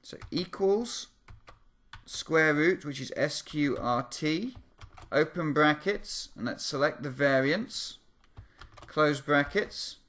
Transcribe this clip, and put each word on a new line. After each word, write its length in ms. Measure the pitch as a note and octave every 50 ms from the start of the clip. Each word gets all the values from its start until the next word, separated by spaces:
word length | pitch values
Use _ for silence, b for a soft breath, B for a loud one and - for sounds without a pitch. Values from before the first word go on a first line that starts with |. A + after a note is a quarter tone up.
So 160 | _ - - - - -
equals 760 | - C#3+ F3+ - - - G3 F#3+ G3 G#3+ A#3+ A#3 - - - - _ _ _ - - - - - - _ _ - _ _ _ _ - - -
square 480 | - - - - - D#3+ D#3+ D#3 D#3 D3
root, 320 | D3 D3+ F3 F#3+ F#3+ -
which 160 | D3 C3+ C3+
is 100 | C3 B2 -
S 240 | - C#3 D3+ - -
Q 360 | - - - D3+ D3 C#3+ A#2+
R 260 | - - A#2+ B2 B2 B2+
T, 520 | - - - D#3+ D3+ D#3 E3+ A3 C4 - - - _ _ - - - - - - -
open 400 | - C#3 D#3 D#3 - F3+ D#3+ D3+
brackets, 800 | C#3 D3+ D3+ D3+ D3 D3 - F#3+ G#3 G3+ - - - - - - -
and 80 | - A2
let's 200 | B2 - - -
select 380 | - D3 C3+ C#3+ D#3 - - C#3
the 60 | C#3+
variance, 880 | B2+ C3+ C#3+ C#3 C3+ C3 C3+ C#3 D#3+ G3+ A3 - - - - - - - _ _ _ _ _ _ B B B B B B B B B - -
close 340 | - - D3+ D3+ D3 D3 C3+
brackets 760 | C3+ - D3 C#3+ C#3+ - - G3+ - - - - - - - - _